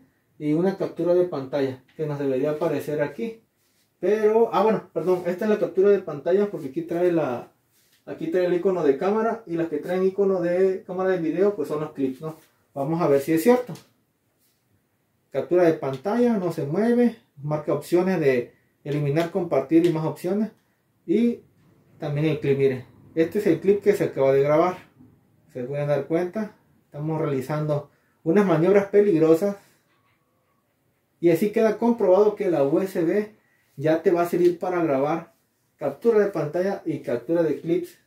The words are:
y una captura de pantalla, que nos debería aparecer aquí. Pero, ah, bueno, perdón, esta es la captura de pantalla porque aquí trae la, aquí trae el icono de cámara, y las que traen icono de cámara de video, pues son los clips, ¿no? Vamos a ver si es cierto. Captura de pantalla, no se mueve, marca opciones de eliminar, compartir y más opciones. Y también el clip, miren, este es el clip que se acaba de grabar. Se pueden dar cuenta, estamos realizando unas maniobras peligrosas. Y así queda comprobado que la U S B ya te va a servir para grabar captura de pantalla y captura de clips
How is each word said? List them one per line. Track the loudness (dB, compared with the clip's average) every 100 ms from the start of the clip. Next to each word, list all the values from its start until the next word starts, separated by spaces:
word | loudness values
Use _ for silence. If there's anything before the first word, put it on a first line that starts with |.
| _ _ _ -8
y | -2
una | 0 0 -2
captura | -6 -4 0
de | 2
pantalla, | 0 -4 -6 -4 -4 -6 _ -8
que | -6
nos | -4
debería | -4 -2 -2
aparecer | -2 -4 -4 -4 -4
aquí. | -4 -6 -10 -10 _ _ _ _ _ _
Pero, | -2 2 2 4 2
ah, | 2
bueno, | 2 0 -4
perdón, | -4 -2 0 -2
esta | -2 0
es |
la | 0
captura | 0 2 4
de | 2
pantalla | 0 -6 0 0 0
porque | -4 -8
aquí | -8
trae | -6 -2 0
la, | 0 -2 -4 -10 _ _ _ _ _ -16
aquí | -10 -4
trae | 0 0
el |
icono | 0 0 0
de | 2 2
cámara, | 0 0 0 -4 -6
y | -6
las | -4
que | -4
traen | -4 -2 0
icono | 0 0 0
de | 0 0 0 -2 -6
cámara | -4 -2
de | 0
video, | -2 0 0 0
pues | -4
son | -6
los | -6
clips, | -4 -6 -4
¿no? | -12 -14 _ _ _
Vamos | -8 -4 0
a | 2
ver | 2
si | 2
es | 2
cierto. | 4 2 0 -14 -20 _ _ _ _ _ _ _ _ _ _ _ _ _ _
Captura | -6 0 2
de | 4
pantalla, | 2 -2 -6 -4 0 2 0
no | -2
se | -6
mueve, | -4 -2 0 2 2 0 _ -12
marca | -6 -4 -4
opciones | -4 0 0 2 2
de | 2 0 -2 _ _ _
eliminar, | -6 -4 0 0 -2
compartir | -4 -2 -2 2 4
y | 4
más | 0 -4
opciones. | -4 -4 -2 -4 -8 _ _ _ _ -2
Y | 2 2 -2 -10 _ _ _ _ -12
también | -6 -2 -2
el | 0
clip, | 0 2
miren, | 2 0 -8 -20 -6
este | -2 -2 0
es | 0
el | 2
clip | 2 2
que | 2
se | 2
acaba | 0 0 2
de | 4
grabar. | 4 2 2 -2 -12 _ -20 _ _ _ _
Se | -12
pueden | -8 -4 -2
dar | -2 0
cuenta, | -2 -2 -4 -8 -10 _ _ _
estamos | -10 -6 -4
realizando | -2 -4 -4 -4 -2 -4 -6 _ _ _
unas | 0 2 4
maniobras | 4 4 4 4
peligrosas. | 4 4 4 4 4 2 -4 _ _ _ _ _ _ _ _ _ _ _ _ _ _ _ _
Y | 2
así | 4 2
queda | 2 0 2
comprobado | 0 2 4 6 4
que | 2 0
la | 0
U | 2 2
S | 0 -2
B | 0 0 -2 -10 _ _ _ -4
ya | -2 0
te | 2
va | 2
a | 2
servir | 2 2 0
para | -2 -2
grabar | 0 0 0 -4 -8 _ _ _ _ -10
captura | -8 -2 2 2
de | 2
pantalla | -2 -4 -2 -2 -4 -6
y | -6
captura | -4 -6 -2 0
de | 0 -2
clips | -2 -4 -4 -14